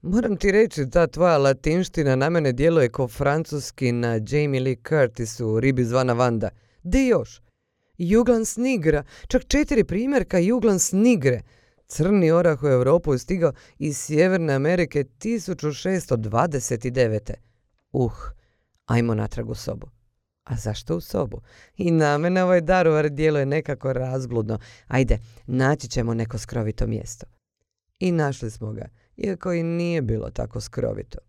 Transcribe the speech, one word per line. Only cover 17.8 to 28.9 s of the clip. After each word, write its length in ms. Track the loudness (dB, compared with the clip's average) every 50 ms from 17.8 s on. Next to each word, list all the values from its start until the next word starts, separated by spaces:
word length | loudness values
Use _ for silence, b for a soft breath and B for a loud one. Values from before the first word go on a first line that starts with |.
| _ _
Uh, 220 | -4 -2 -2 -2 -4 -8 -14 -14 -14 -16 _ _ _ _ _ _ _ _ _
ajmo 300 | 0 0 0 2 2 0
natrag 340 | -2 -4 -6 -6 -8 -8 -8
u 60 | -10
sobu." 320 | -10 -8 -10 -10 -10 -12 -18 _ _ _ _ _ _ _ _ _ _ _
"A 120 | -8 -8 -6
zašto 380 | -4 -6 -8 -8 -6 -6 -6
u 60 | -6
sobu? 400 | -6 -6 -4 -4 -4 -4 -6 -14 b b b b b b b -4
I 140 | 0 2
na 260 | 2 4 4 2 2 2
mene 260 | 0 0 2 2 2
ovaj 180 | 4 4 2
Daruvar 480 | 4 4 2 4 4 4 4 4 2 0
djeluje 360 | -2 0 0 2 2 2 0
nekako 480 | 0 -2 -4 -2 -4 -8 -6 -4 -4 -4
razbludno. 680 | -2 -4 -4 -6 -6 -6 -4 -4 -4 -2 -2 -4 -6 B B B B B B
Ajde, 300 | 0 0 2 2 2 0 b b b b b
naći 420 | -4 -2 0 2 2 2 0 -4 -6
ćemo 260 | -4 -4 -2 -2 -2
neko 240 | -4 -4 -6 -6 -10
skrovito 500 | -10 -6 -6 -4 -4 -4 -2 -4 -4 -4
mjesto." 380 | -2 -6 -8 -10 -16 -18 -18 -20 _ _ _ _ _ _ _ _ _ _ _ _ _ _
I 120 | -2 -2
našli 400 | 0 0 0 -2 -2 -6 -10 -12
smo 200 | -10 -10 -12 -12
ga, 140 | -10 -12 -14 -16